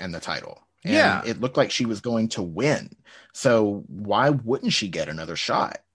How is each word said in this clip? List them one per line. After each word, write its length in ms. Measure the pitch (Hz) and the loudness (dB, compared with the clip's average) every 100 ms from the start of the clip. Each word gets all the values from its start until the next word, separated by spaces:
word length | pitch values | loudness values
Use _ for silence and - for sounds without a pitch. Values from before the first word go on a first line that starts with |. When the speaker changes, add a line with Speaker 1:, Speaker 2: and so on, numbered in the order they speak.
Speaker 1:
and 120 | 92 | -8
the 60 | 82 | -8
title. 400 | - 76 50 - _ _ 170 | -6 -8 -8 -18 _ _ 0
And 60 | |
Speaker 2:
Yeah. 300 | 302 214 87 | 4 4 4
Speaker 1:
it 160 | 113 110 | -2 -2
looked 160 | 127 147 | 0 2
like 140 | 127 | 2
she 160 | - 117 | 2 -2
was 140 | 104 | -2
going 260 | 120 113 110 | -2 0 0
to 120 | - | -2
win. 520 | 87 80 143 123 - - _ - _ | -4 0 2 0 -4 -18 _ -20 _
So 520 | - 127 113 104 101 - | 0 4 4 4 -2 -8
why 420 | 85 104 104 139 | -8 -2 2 4
wouldn't 440 | 143 110 131 240 | 2 0 -2 0
she 140 | - 98 | -2 -2
get 200 | 80 76 | -4 -6
another 260 | 80 82 | -6 -8
shot? 440 | 80 - 135 - - _ | -6 -2 0 -2 -6 _